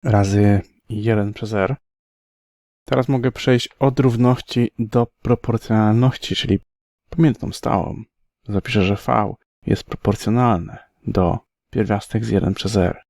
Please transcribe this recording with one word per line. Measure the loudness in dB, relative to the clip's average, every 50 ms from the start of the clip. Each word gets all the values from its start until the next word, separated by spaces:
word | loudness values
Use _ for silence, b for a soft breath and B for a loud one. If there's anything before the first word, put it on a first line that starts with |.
| _
Razy | 2 2 2 2 4 4 4 4 4 4 2 0 _ _ _ _ _
jeden | -8 -4 0 0 0 0 0 -2 -6
przez | -8 -10 -6 -2
R. | 0 0 0 -2 -4 _ _ _ _ _ _ _ _ _ _ _ _ _ _ _ _ _ _ _ _ _
Teraz | -2 -2 -2 0 0
mogę | -2 0 0 -2 -4
przejść | -2 0 2 2 2 0 -4 _ _
od | 0 0 2 2
równości | 2 2 2 4 2 2 2 0 -2 -6 -2 -2 -2 -2 _ -6
do | -8 -2 0 0 0 0 _ _ _
proporcjonalności, | 0 0 0 _ -4 -4 -4 -2 0 0 2 4 4 4 4 4 2 2 0 -6 -6 -6
czyli | -6 0 0 0 -2 -2 _ _ _ _ _ _ _ _ _
pamiętną | -2 2 2 2 2 0 -6 -10 -10
stałą. | -6 -4 -2 -2 -2 -2 -4 -8 -12 -14 _ _ _ _ _ _ _ _ -4
Zapiszę, | -4 -4 -4 -2 0 0 2
że | 2 0
V | -2 -2 0 0 0 0 -2 -6 _ _ _ _ _ _
jest | -2 -2 -2 -2
proporcjonalne | -10 -12 -4 _ -2 -2 -2 -2 -2 0 2 2 2 2 0 -2 -8 -14 -18 -20 _ _ _ _
do | -4 0 0 2 2 0 -2 _ _ _ _ _ _
pierwiastek | -4 -4 -2 0 -2 -4 -4 -4 -6 -4 -2
z | 0
jeden | 0 0 0 0 -2
przez | -2 -4 -2 0
R. | 2 2 2 -2 -6 _ _